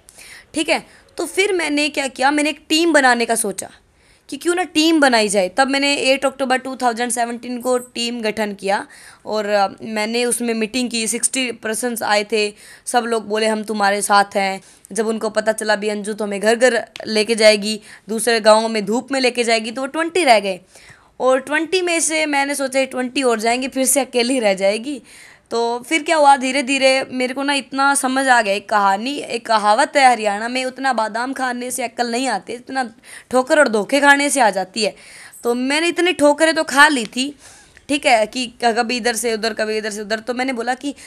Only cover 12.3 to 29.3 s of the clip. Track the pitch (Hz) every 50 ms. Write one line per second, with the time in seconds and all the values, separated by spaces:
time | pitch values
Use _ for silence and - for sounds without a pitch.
12.3 | 226 214 208 208 208 - - - - - _ - - 240 226 233 233 226 202 202
13.3 | 208 220 220 220 220 214 214 214 220 214 202 196 202 208 196 - 208 202 202 202
14.3 | - 208 196 190 190 190 - - - _ _ _ 196 208 220 220 226 220 214 220
15.3 | 208 214 208 220 214 220 220 214 214 202 202 214 208 208 202 214 220 202 214 202
16.3 | 202 196 190 220 233 226 247 254 233 226 - - _ - - - 220 214 214 214
17.3 | 233 214 220 214 214 208 202 214 214 208 - - - - _ - 214 226 226 240
18.3 | 233 226 202 220 214 220 226 226 226 220 202 185 214 254 254 - 277 269 262 240
19.3 | 240 240 240 233 226 226 220 233 220 262 262 269 269 311 330 330 339 370 330 269
20.3 | 233 208 196 196 185 175 - _ _ - - - - - _ _ _ _ 240 254
21.3 | 262 269 262 269 294 311 330 311 330 370 359 349 339 330 277 - 320 311 311 302
22.3 | 285 277 277 277 285 277 277 262 254 269 269 262 262 254 254 247 254 285 269 247
23.3 | 233 220 208 233 240 254 262 262 - 269 262 254 - 277 254 254 - 247 233 240
24.3 | 277 262 220 202 190 185 196 196 208 226 226 285 294 233 - - - - - -
25.3 | - _ _ _ - 233 233 233 240 240 240 - 320 320 294 330 330 311 294 277
26.3 | 277 269 247 262 254 285 285 233 277 269 269 262 262 269 262 - 247 254 254 247
27.3 | 254 269 277 285 285 277 269 - - 269 269 277 277 269 - 254 262 269 269 269
28.3 | 247 240 220 196 196 208 202 - 220 208 202 196 196 202 226 262 285 294 - -